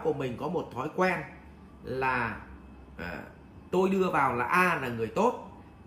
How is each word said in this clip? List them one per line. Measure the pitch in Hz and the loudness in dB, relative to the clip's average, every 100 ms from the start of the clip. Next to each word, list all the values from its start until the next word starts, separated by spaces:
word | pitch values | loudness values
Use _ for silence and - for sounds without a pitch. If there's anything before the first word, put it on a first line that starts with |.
của | 160 | 0
mình | 139 131 113 | 0 -2 -2
có | 147 | -2
một | 170 - | -2 -4
thói | 117 151 - | -4 -4 2
quen | 185 165 143 - - - - - | 2 2 -4 -12 -18 -20 -20 -14
là, | - 131 131 127 113 104 - - - - - - | -6 -2 0 2 0 -4 -12 -16 -18 -20 -18 -10
à, | 87 78 - - - - - | -8 -8 -10 -16 -20 -20 -2
tôi | 180 190 | 2 4
đưa | 196 180 | 4 4
vào | 156 135 120 | 4 4 2
là | 123 | 2
A | 175 185 160 | 4 4 2
là | 131 | -2
người | 117 113 | -2 -2
tốt, | - 240 - - - - - | 2 2 2 -8 -16 -20 -18